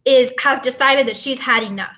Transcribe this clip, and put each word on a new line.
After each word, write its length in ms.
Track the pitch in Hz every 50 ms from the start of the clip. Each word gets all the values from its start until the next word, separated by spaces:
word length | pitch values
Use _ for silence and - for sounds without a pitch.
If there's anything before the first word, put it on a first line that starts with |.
| -
is, 280 | - 269 262 247 254 254 -
has 180 | - 285 269 269
decided 480 | 247 254 247 - 269 269 269 277 269
that 100 | 233 214
she's 220 | - - 277 269 247
had 240 | - 247 240 226 220
enough. 340 | 208 196 196 185 - -